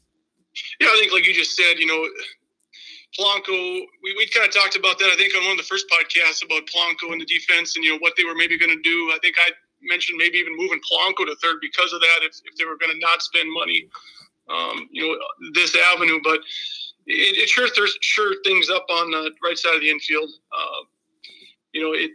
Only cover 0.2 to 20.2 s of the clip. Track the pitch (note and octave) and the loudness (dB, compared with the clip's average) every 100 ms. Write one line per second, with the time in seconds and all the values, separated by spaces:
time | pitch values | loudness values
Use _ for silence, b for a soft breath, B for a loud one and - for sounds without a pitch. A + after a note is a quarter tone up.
0.2 | _ _ _ B B B E4 G#3+ G3+ F#3 | _ _ _ B B B 4 4 4 4
1.2 | F#3+ F3+ D#3 - F3 E3+ D#3+ D#3+ D#3+ - | 2 2 0 2 2 2 0 -2 -4 -8
2.2 | - - _ _ _ B B B B - | -16 -18 _ _ _ B B B B -2
3.2 | G4+ G4+ G3 F#3+ F3+ - - _ F#3+ G3 | 0 0 -2 -4 -2 -6 -8 _ -8 0
4.2 | A3 A#3 G3+ G3+ F#3+ G3 F#3 F3+ G3 F3+ | 2 4 4 4 2 2 0 2 2 4
5.2 | G3 F#3+ F#3 F#3+ D#3 G3 G3 E3 D#3+ E3+ | 2 2 0 -2 -2 -4 0 0 2 2
6.2 | E3 D#3+ D#3+ D#3 D#3 E3+ E3+ D#3+ E3+ E3 | 2 0 -2 -4 -2 -2 -2 -2 -6 -8
7.2 | D#3 E3+ - E3+ E3 E3 D#3+ D#3 E3+ E3+ | -2 -2 2 0 0 0 0 0 0 0
8.2 | F3 E3 E3+ E3 E3+ D#3+ E3 E3+ E3 D#3+ | -2 0 0 2 2 2 2 0 0 0
9.2 | F3 F3 F3 E3+ _ _ - F3 F3+ E3+ | 0 2 0 0 _ _ -4 -2 -2 0
10.2 | E3+ F3 E3 D#3+ F#3+ D#3+ - E3+ F#3 F#3+ | 0 2 -2 -4 -4 -4 -2 0 0 0
11.2 | D#3+ D3+ E3 D#3+ D3+ - F3+ F3 E3 E3 | -4 0 -2 -2 -4 -2 0 2 4 4
12.2 | D#3 - - - E3 D3+ E3 D#3+ E3+ E3+ | 0 -8 -18 -8 -8 -4 -4 -2 0 0
13.2 | - E3+ D#3+ E3 - - - B B B | 0 -2 -2 -4 -2 -2 -4 B B B
14.2 | B _ - E2 E2+ - - - D#3+ - | B _ -6 -4 -4 -6 -10 -6 -4 -4
15.2 | - - - D#3 - F3 F3 F3 E3 D#3+ | -8 -10 -4 0 2 4 4 4 2 2
16.2 | D#3 D#3 B B B B B - - - | 0 0 B B B B B -16 -4 0
17.2 | G3 F#3+ - B3 B3 - G3+ - - - | 2 2 2 2 2 2 0 0 0 0
18.2 | G#3 G3 G3 F#3 F3 F#3 F3+ E3+ E3+ D#3 | 0 0 0 2 2 0 0 -2 0 -2
19.2 | D#3 - E3+ D#3+ E3+ D#3+ D3+ D3+ D3+ D3+ | -4 -4 -4 -2 0 2 2 0 -2 -2